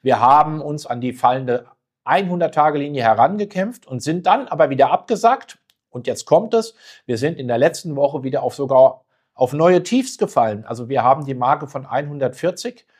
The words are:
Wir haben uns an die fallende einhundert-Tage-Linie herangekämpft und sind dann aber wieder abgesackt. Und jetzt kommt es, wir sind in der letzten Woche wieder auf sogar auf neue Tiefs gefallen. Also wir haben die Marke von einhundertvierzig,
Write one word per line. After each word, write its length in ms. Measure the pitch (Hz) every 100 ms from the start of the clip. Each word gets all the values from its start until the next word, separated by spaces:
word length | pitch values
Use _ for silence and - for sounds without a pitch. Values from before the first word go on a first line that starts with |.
Wir 200 | 127 113
haben 400 | 123 147 151 156
uns 260 | 147 147 -
an 140 | 123
die 120 | 123
fallende 540 | 120 123 131 127 120 - _ _ _
einhundert-Tage-Linie 960 | 127 165 185 180 165 156 151 151 143 143
herangekämpft 840 | 113 110 131 208 202 185 196 240 -
und 120 | 127
sind 260 | 143 170 180
dann 200 | 226 262
aber 240 | 160 147
wieder 220 | 131 131
abgesackt. 640 | 170 - 214 226 262 - - _ _ _
Und 160 | 127 127
jetzt 180 | 113
kommt 300 | - 156 220
es, 220 | 226 220 - - -
wir 140 | - 113
sind 180 | 143 170
in 120 | 127
der 100 | 120
letzten 380 | 156 - 170 139
Woche 260 | 143 147
wieder 220 | 131 139
auf 100 | 127
sogar 500 | - 139 131 131 - _ _ _
auf 200 | - 131
neue 280 | 147 170 180
Tiefs 360 | 180 254 262 -
gefallen. 460 | 262 - 113 104
Also 240 | 117 117 120
wir 140 | 135
haben 220 | 120 143
die 100 | 139
Marke 320 | 127 127 151 139
von 180 | 135
einhundertvierzig, 1000 | 131 127 147 147 127 - 170 180 247 247 _